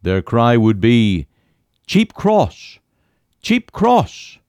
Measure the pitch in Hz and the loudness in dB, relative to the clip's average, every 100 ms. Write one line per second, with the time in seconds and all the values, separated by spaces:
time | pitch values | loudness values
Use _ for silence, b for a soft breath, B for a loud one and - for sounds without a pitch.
0 | 87 92 - 117 117 120 110 104 113 120 | -2 -4 -2 0 2 2 2 2 2 2
1 | 107 90 69 _ _ _ _ _ - 185 | 2 -2 -6 _ _ _ _ _ -4 -2
2 | 214 - 202 214 113 - - - _ _ | -2 -4 -2 0 -2 -6 -20 -20 _ _
3 | _ _ _ _ - 233 - - 220 240 | _ _ _ _ -4 -4 -4 -4 0 0
4 | 110 - - - | -2 -10 -20 -20